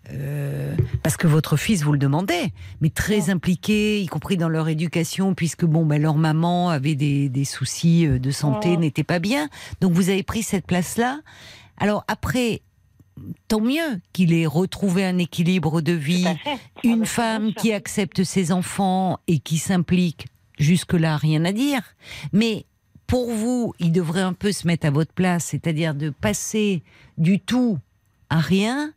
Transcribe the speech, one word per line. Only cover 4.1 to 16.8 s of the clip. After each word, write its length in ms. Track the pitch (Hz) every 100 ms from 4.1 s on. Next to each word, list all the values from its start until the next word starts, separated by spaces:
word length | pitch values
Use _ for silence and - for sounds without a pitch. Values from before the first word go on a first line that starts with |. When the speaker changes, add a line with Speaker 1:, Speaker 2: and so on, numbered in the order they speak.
| 160 - 196
Speaker 1:
dans 120 | 165
leur 200 | 160 160
éducation, 640 | 156 170 170 160 - 190
puisque 300 | 175 165 -
bon, 220 | 170 156 160
ben, 160 | 151
leur 140 | 156 151
maman 540 | 160 156 170 175 175
avait 260 | 151 139 143
des, 320 | 147 139 139
des 160 | 127
soucis, 600 | 139 - 131 - 170 170 160
euh, 100 | 127
de 120 | 127
santé, 380 | 139 147 214 175
Speaker 2:
Mhm. 100 | 175
Speaker 1:
n'était 240 | 160 -
pas 160 | 147 175
bien. 280 | 196 277 294 - - -
Donc 120 | 190
vous 160 | 170 185
avez 160 | 196
pris 180 | - 226
cette 240 | 208 196 -
place-là. 540 | 185 180 - 240 294 - - - - - -
Alors 240 | 202 208 -
après, 540 | 214 - 254 240 196 _ _ _ _ - - - - _
tant 140 | 214
mieux 400 | 226 294 330 196 _
qu'il 200 | - 175
ait 140 | 165 160
retrouvé 580 | 147 185 - 202 175
un 140 | 190 180
équilibre 640 | 175 - 170 185 156 165
de 100 | 160
vie, 320 | 170 139 180
Speaker 2:
Tout 40 | 180
à 40 |
fait. 240 | 160 285 269 - -